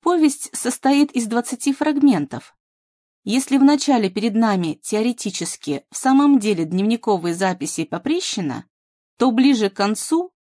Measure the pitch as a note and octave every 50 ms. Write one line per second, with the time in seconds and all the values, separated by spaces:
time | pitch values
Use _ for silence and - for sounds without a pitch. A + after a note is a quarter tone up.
0 | _ E4 F4+ F4 D#4 D4 C4+ - - - - - - A#3+ B3+ - - C4 C#4 C#4+
1 | D4 C#4+ - B3+ A#3 G#3 A3+ A#3 A#3+ - - A#3+ - C#4 C4+ - D4+ D4+ D4+ C#4
2 | C#4 C#4+ A#3 E3 D3 C3+ - A#2 - - _ _ _ _ _ _ _ _ _ _
3 | _ _ _ _ _ G3 G#3+ C4+ C4+ - C4 C#4 C#4 C#4 D4 C#4+ - - C#4 A#3+
4 | G#3+ G3 F#3 G#3 G3+ A#3 G3+ A3 A#3 A3 G3+ F#3+ F3 D#3+ - _ _ - - G#3+
5 | A3 A#3+ A#3+ - - G#3 F#3 - E3+ E3+ - - - - C#4+ - _ _ - -
6 | - C4 C4+ C4+ C#4+ D4 C#4 C4 G3+ G#3+ G#3 E3+ E3 D#3 F3 F#3 G3 G#3+ A#3 A3+
7 | - - G#3 F#3 E3 F3 E3 F3 G3 F#3+ F3+ F#3 - D#3 - - E3 - - E3+
8 | - - D#4 F4 F#4 - - - F#3 C#3+ B2 A2+ - _ _ _ _ _ _ _
9 | _ _ _ _ A#3 C4 A3+ A#3 C4 C#4 C#4 A3+ G#3+ G3 G3 - G3 G#3 G#3+ -
10 | - - D#4 E4 F4+ F#4 _ _ _